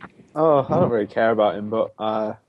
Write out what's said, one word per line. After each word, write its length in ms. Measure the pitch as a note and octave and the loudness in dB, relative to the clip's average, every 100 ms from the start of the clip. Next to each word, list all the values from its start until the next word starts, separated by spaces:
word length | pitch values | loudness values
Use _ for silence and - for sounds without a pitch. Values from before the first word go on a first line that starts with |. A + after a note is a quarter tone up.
| - _ - | -8 _ -12
Oh, 320 | D3 D#3+ C#3+ C3 | 0 2 2 2
I 120 | D#3 | 0
don't 100 | E3 | 0
really 180 | A2+ G2+ | 0 -2
care 240 | A#2 A2+ | 0 0
about 240 | A2 G#2 F#2 | 2 2 0
him, 140 | G#2 | -4
but, 240 | A2 - - | -4 -4 -4
uh, 300 | G#2+ A2 G#2+ | -6 -4 -6
at 80 | A2 | -8